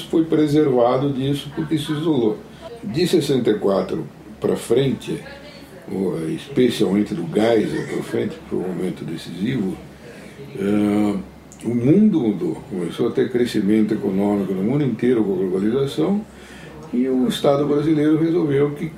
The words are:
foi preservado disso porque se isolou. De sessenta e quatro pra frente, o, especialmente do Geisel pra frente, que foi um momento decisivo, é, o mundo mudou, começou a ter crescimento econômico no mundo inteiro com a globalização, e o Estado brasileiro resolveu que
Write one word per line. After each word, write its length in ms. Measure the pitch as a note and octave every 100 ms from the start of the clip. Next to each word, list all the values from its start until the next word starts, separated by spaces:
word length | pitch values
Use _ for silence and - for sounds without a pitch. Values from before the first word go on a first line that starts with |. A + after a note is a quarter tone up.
| -
foi 160 | E3+
preservado 880 | D#3+ D#3 D3+ D3+ C#3+ B2 A#2+ C3 C#3+
disso 380 | B2+ C3+ C#3+ - -
porque 200 | D3+ D#3
se 140 | D#3
isolou. 480 | D3 E3 C3+ A2 G#2+ - - - -
De 200 | G2+ C3 F3
sessenta 440 | F3 C#3 B2+ A#2
e 40 |
quatro 520 | G2+ G2+ F#2+ F#2 - - - - -
pra 140 | -
frente, 640 | F#2 - A#2+ C3+ - - - - - - - - - -
o, 240 | F#2+ F#2 D#2+ D#2+
especialmente 840 | - - C#3 B2 - F#2+ G2+ G2+
do 120 | F2+ E2+
Geisel 500 | G2+ A2+ A2+ E2+ D2+ -
pra 140 | -
frente, 320 | - A#2 G#2+ -
que 120 | -
foi 120 | G#2
um 80 | F#2
momento 360 | F2 F2+ -
decisivo, 720 | - D#2+ - F2 A2+ C3 F#2+ D#2+ - - - - - - - -
é, 580 | G2 G#2 G#2 G#2 G#2 G2 - - - -
o 100 | A2+
mundo 460 | A#2+ B2+ F#3+ G#3+ D#3+
mudou, 420 | A2+ F#2 E2+ D#2 -
começou 380 | F#2+ E2+ - A#2+
a 20 |
ter 180 | - -
crescimento 600 | B2 A#2+ A2 G2 A2 G#2
econômico 600 | G#2+ G#2 F#2+ G#2 G2+ F#2
no 100 | F#2
mundo 220 | G#2 D3
inteiro 400 | C3+ A2 A#2+ A#2
com 80 | G2
a 40 | F#2
globalização, 840 | F#2+ F#2+ G#2+ C3+ C3+ D3+ E3+ G#3 - - - - - - -
e 140 | B2 C3
o 180 | C3 A#2
Estado 400 | - D3 C#3 C#3+
brasileiro 520 | D3 D3+ D3+ D3+ D3+
resolveu 540 | E3 F3 D#3 C#3 C#3+
que 200 | C#3+ D#3+